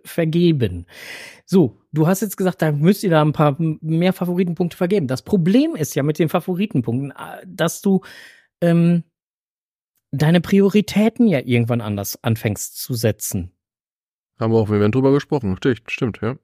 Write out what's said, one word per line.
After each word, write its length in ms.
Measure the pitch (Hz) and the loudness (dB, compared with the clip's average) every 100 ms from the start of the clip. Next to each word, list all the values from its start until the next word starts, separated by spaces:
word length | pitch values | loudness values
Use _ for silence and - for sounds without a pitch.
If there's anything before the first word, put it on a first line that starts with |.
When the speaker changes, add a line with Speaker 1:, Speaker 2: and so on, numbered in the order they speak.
Speaker 1:
vergeben. 840 | - - 160 165 175 156 113 90 87 - - - - - | -10 -4 -2 2 2 2 0 -4 -14 -20 -18 -18 -20 -20
So, 360 | - 185 139 - _ | 0 2 2 0 _
du 140 | 151 156 | 0 2
hast 140 | 190 | 0
jetzt 140 | 208 - | -2 -2
gesagt, 260 | 185 175 | -4 0
da 80 | 160 | -2
müsst 320 | 147 156 - | 2 2 2
ihr 80 | 196 | 2
da 100 | 160 | 2
ein 120 | 151 | 2
paar 260 | 143 147 139 | 2 0 0
m-, 220 | 160 156 | -2 -4
mehr 300 | 156 160 180 | -4 0 0
Favoritenpunkte 640 | 185 180 175 185 165 175 - | 0 -4 -2 -2 -2 -4 -2
vergeben. 320 | 180 202 135 | -2 0 -2
Das 140 | 127 | -4
Problem 520 | - 208 165 214 311 | -2 0 4 4 2
ist 220 | 294 151 - | -2 -4 -2
ja 80 | |
mit 160 | 139 156 | -2 0
den 80 | 165 | 0
Favoritenpunkten, 840 | 180 - 180 214 151 123 120 139 | -2 -4 -4 -2 -2 -2 -4 -6
äh, 320 | - - 98 95 | -12 -16 -16 -14
dass 360 | - 165 - | -4 -4 -2
du, 200 | 202 190 - - - - _ - | 0 0 -2 -20 -20 -20 _ -4
ähm, 420 | 170 170 170 175 - _ _ _ _ _ _ _ _ _ _ | 2 4 4 2 -2 _ _ _ _ _ _ _ _ _ _
deine 280 | 135 151 175 | -2 2 2
Prioritäten 840 | 160 196 196 208 - - 214 - 233 | 2 2 4 2 0 2 0 2 2
ja 140 | 151 | 2
irgendwann 360 | 127 120 117 120 | 0 0 2 -2
anders 420 | 107 101 98 - | -2 -6 -6 -6
anfängst 580 | 127 113 113 101 - - | -2 -2 -2 -4 -8 -12
zu 140 | - | -8
setzen. 560 | 120 113 104 - 101 90 _ _ _ _ _ _ _ _ - | -2 -2 -2 -6 -8 -8 _ _ _ _ _ _ _ _ -4
Speaker 2:
Haben 140 | 113 | 0
wir 80 | 113 | 2
auf 80 | 104 | 2
dem 80 | 104 | 2
Event 180 | 104 | 2
drüber 160 | 117 135 | 2 2
gesprochen. 460 | 139 - 147 107 92 | 2 0 -4 -4 -2
Stimmt, 340 | 143 113 - | -2 -2 -4
stimmt, 300 | - 131 95 | -6 -6 -4
ja. 140 | 107 135 | -8 -8